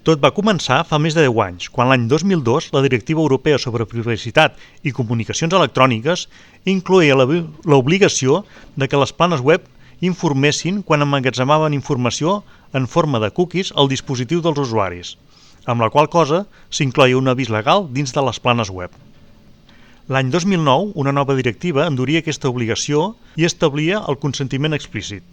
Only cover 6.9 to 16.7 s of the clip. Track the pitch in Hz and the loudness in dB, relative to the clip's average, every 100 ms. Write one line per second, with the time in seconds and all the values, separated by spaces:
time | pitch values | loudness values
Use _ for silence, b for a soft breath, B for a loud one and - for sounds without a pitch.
6.9 | 185 156 135 131 170 165 - - 143 131 | 4 6 4 4 2 -2 -10 2 2 4
7.9 | 190 190 - 127 160 208 B B - 135 | 2 2 2 0 0 -2 B B -6 -2
8.9 | 143 131 - 170 160 123 175 - - b | 0 0 0 0 0 2 2 0 -20 b
9.9 | b 175 175 170 135 143 147 160 202 190 | b -4 -2 0 2 0 0 -4 -6 -2
10.9 | 151 143 143 131 120 131 151 156 143 - | 0 2 0 0 -2 0 2 2 -2 -4
11.9 | 135 123 - 151 202 - b b 135 127 | -2 -2 -2 -2 -4 -6 b b -4 -2
12.9 | - 165 127 107 - 180 170 190 - 139 | 0 0 0 -2 -2 -2 -2 -6 0 0
13.9 | 135 - 131 123 170 165 147 135 113 95 | 0 -6 -6 -4 -2 -2 -2 -2 -2 -2
14.9 | 87 87 - _ b b b - 120 113 | -6 -14 -18 _ b b b -6 -2 0
15.9 | 147 151 170 151 165 202 b b | 2 2 2 2 0 -4 b b